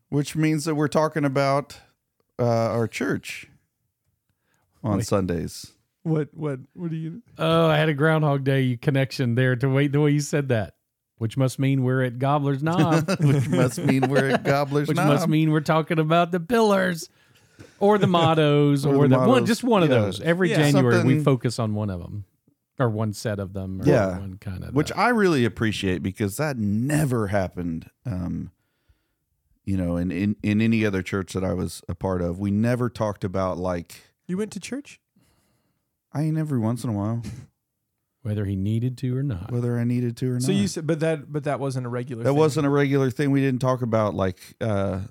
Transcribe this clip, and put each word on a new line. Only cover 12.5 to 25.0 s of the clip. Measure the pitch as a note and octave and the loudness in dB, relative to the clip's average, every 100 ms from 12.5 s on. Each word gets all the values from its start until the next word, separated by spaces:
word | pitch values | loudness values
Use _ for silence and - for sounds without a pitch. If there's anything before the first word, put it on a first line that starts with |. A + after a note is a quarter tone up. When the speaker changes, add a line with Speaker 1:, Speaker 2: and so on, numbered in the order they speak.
| C3+ | -2
Speaker 2:
Knob. | D#3 F3+ D3+ D#3+ D#3+ | 0 2 4 2 2
Speaker 1:
<laughs> | F3+ | 2
Which | D3 C#3+ A#2 | 4 4 2
must | - B2+ F3 | 2 2 0
mean | C#3+ C3+ C3 | 0 2 2
we're | C3+ C3+ | 2 2
at | D#3+ | 0
Gobbler's | C#3+ C#3 C#3 C#3+ D3 | 2 0 0 0 0
Speaker 2:
Which | E3 | 2
Speaker 1:
Knob. | D3+ | 2
Speaker 2:
must | C#3+ D#3+ | 2 2
mean | D#3 D#3 | 2 2
we're | D#3 | 2
talking | D3+ D#3+ D3+ D#3+ | 2 0 0 0
about | D#3 E3+ F3 | 2 2 2
the | F3+ | -2
pillars | E3 A#3 G#3+ G3 F#3 E3 - _ _ _ _ - - - | 0 2 4 2 0 -4 -10 _ _ _ _ -20 -20 0
or | G3+ G#3 | 2 4
the | G3+ | 4
mottos | F3 D#3+ D#3+ D3+ D3 D3 C#3+ D3 | 4 4 4 4 4 4 4 2
Speaker 1:
<laughs> | |
Or | C#3 | 4
Speaker 2:
or | C3+ | 6
Speaker 1:
the | B2+ | 6
Speaker 2:
the | |
one, | B2+ | 6
Speaker 1:
mottos. | B3+ F#3 | 4 4
Speaker 2:
just | A#3 | 0
one | B3 G#3 | 2 4
of | D#3 | 4
Speaker 1:
Yeah. | B2 | 4
Speaker 2:
those. | G2+ G2+ | 2 -2
Every | D#3 F3 F3+ | -2 0 2
Speaker 3:
Yeah. | F#3+ | 2
Speaker 2:
January, | C#3+ C#3+ B2+ A#2 | 4 4 4 4
we | |
Speaker 1:
Something | A#2 C#3+ | 4 2
Speaker 2:
focus | C#3+ B2+ B2 A#2 | 2 0 0 -2
on | A2 G#2 | -4 -2
one | G#2 | -4
of | F2+ | -6
'em, | F2 G2+ G2 _ _ _ _ - | -10 -12 -14 _ _ _ _ -2
or | A#2+ | 0
one | G#2+ A2 | 0 -4
set | G2+ A2+ G#2 | -4 -6 -4
of | F#2+ | -6
them, | G2 F#2+ F#2+ | -8 -8 -2
or | C#3+ | 2
Speaker 1:
Yeah. | C3 F#2+ F2+ | 4 2 -4
Speaker 2:
one | F#2+ F#2+ | -8 -12
kind | G2+ F#2 | -12 -10
of | - C3 | -4 -2
Speaker 1:
Which | D3+ | -2
Speaker 2:
the | |
Speaker 1:
I | - | 0